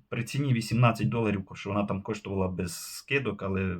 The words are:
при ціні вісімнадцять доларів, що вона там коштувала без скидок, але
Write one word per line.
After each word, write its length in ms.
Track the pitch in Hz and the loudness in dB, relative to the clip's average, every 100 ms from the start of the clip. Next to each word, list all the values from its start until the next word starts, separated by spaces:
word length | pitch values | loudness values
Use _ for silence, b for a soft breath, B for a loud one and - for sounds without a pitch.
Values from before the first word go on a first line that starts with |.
| _ | _
при 140 | 113 | -6
ціні 300 | 120 135 143 | -2 -2 2
вісімнадцять 560 | 120 107 113 120 113 107 | 2 2 6 6 6 0
доларів, 380 | 117 110 98 95 | 2 2 0 -4
що 160 | - 101 | -10 -2
вона 160 | 101 101 | 0 0
там 160 | 98 | -2
коштувала 460 | 101 104 98 98 92 | -4 -6 -4 0 0
без 260 | 90 90 - | 0 -4 -6
скидок, 680 | - - - 135 120 98 | -12 -14 -2 0 0 -4
але 340 | 98 95 95 90 | -2 0 0 -4